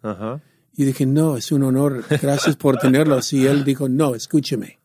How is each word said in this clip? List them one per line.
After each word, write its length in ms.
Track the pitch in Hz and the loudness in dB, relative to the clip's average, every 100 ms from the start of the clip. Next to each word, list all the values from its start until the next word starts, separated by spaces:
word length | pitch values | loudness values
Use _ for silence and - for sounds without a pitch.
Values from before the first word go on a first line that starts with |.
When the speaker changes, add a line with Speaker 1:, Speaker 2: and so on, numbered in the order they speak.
Speaker 1:
Ajá. 400 | 110 95 110 143 - _ _ - | -10 -8 -8 -10 -14 _ _ -2
Speaker 2:
Y 40 | |
dije, 200 | 139 131 135 | -2 0 0
"No, 300 | 143 160 127 | 2 0 -2
es 140 | - | -2
un 140 | 143 | 0
honor, 400 | 135 131 143 131 - 147 | 2 2 0 -2 -2 -2
gracias 320 | 139 139 - 143 | 0 0 0 0
por 220 | 143 120 | 0 2
tenerlos." 540 | 131 131 156 131 - | 2 4 4 2 0
Y 140 | 139 131 | 0 2
él 160 | 143 | 2
dijo, 240 | 139 135 139 | 0 -2 -2
"No, 260 | 131 147 | 0 0
escúcheme." 640 | 117 - 156 - 120 92 - | -2 -2 -2 -2 -6 -8 -16